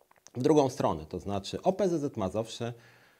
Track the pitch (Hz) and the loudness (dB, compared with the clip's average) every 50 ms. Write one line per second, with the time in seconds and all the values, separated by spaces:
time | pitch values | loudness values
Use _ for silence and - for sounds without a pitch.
0 | _ _ _ _ _ - - 123 123 147 156 147 139 131 - - - 117 90 78 | _ _ _ _ _ -12 -6 0 4 6 6 6 6 4 2 0 0 0 0 -2
1 | 78 - - 87 - 95 101 98 95 - - 92 - 185 190 - 208 185 170 160 | -4 -8 -10 -8 -6 -4 -4 -4 -4 -6 -8 -2 0 0 2 2 0 0 0 0
2 | 143 143 - 117 98 95 92 107 113 - - - 120 117 120 - - - - - | -2 -4 -4 -4 -4 -2 -2 -4 -4 -4 -8 -8 -8 -8 -8 -10 -16 -20 -20 -20
3 | _ _ _ _ | _ _ _ _